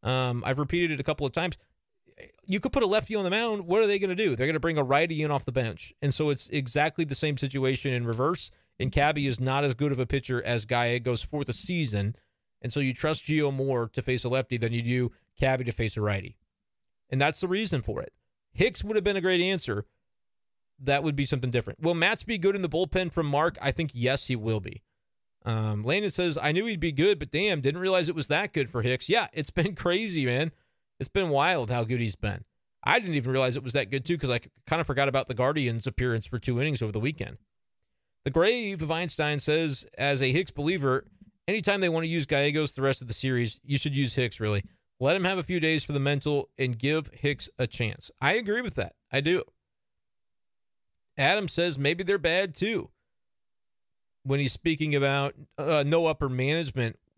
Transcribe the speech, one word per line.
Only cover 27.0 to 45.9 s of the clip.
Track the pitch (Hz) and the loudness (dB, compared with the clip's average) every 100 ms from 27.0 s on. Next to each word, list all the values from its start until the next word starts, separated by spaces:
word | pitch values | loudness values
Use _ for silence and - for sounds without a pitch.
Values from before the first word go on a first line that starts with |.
| 180 190 | 4 4
but | 143 | 0
damn, | 147 208 170 | 0 0 2
didn't | 135 156 | 0 0
realize | 185 185 165 | 2 2 2
it | |
was | 160 139 | -2 0
that | 151 202 | 0 0
good | - 127 | -2 -2
for | 123 | 0
Hicks." | 117 127 - | 0 0 2
Yeah, | 214 196 | 0 0
it's | - 147 | -4 -4
been | - 175 | 0 0
<laughs> | 175 | 0
crazy, | 175 180 220 170 131 | 0 0 0 0 0
man. | 123 160 - _ _ _ _ | 0 0 -4 _ _ _ _
It's | 127 | -4
been | 196 185 | -2 2
wild | 143 156 180 113 | 2 4 2 0
how | 123 | -2
good | 113 123 | 0 0
he's | 117 - | -2 -2
been. | 107 95 - _ _ _ | -4 -4 -10 _ _ _
I | - 233 | 2 2
didn't | 196 151 | 2 -2
even | 123 | 0
realize | 131 131 120 | 2 2 0
it | |
was | 127 | -2
that | 131 107 | -2 -2
good, | 135 | -4
too, | 135 170 | -2 -2
'cause | 131 | 0
I | 120 - _ - | -2 -2 _ -2
kind | 160 | -2
of | 160 | 0
forgot | 131 139 | 2 2
about | 135 - | 2 -2
the | |
Guardians' | 120 127 151 127 117 117 | 0 2 2 0 -2 -4
appearance | - 127 113 - | -2 0 0 -2
for | 120 | -6
two | - 120 | -2 0
innings | 147 135 | 0 0
over | 107 | -2
the | 104 | -2
weekend. | 120 147 - - _ _ _ _ _ _ _ _ | -2 -4 -8 -10 _ _ _ _ _ _ _ _
The | - | -2
Grave | 151 180 247 214 196 | 2 4 4 0 -4
of | 151 | -2
Einstein | 160 170 - 147 147 | -2 -4 -2 0 0
says, | - 151 165 135 - - | 2 2 2 -2 -8 -4
"As | 139 139 | 0 2
a | 131 | 2
Hicks | 135 185 | 2 0
believer, | - 147 180 139 131 - _ - _ - | -4 -2 0 2 0 -2 _ -20 _ -4
anytime | 214 202 202 | 0 2 2
they | 180 | 2
want | 165 | 2
to | 165 | 0
use | 165 143 | -2 0
Gallegos | 147 143 151 151 | 2 2 2 -2
the | - | 0
rest | 139 131 | 0 0
of | 120 | -4
the | |
series, | 107 135 123 117 - | -4 0 0 0 -4
you | - 139 | -2 -2
should | 156 139 | 0 0
use | 135 | 0
Hicks, | - 123 - | 0 -2 -2
really. | 107 101 - _ _ _ | 0 0 -2 _ _ _
Let | 131 | 0
him | 185 | 2
have | 180 190 | 2 -2
a | |
few | 160 180 | -2 0
days | 160 160 | 2 0
for | - | 0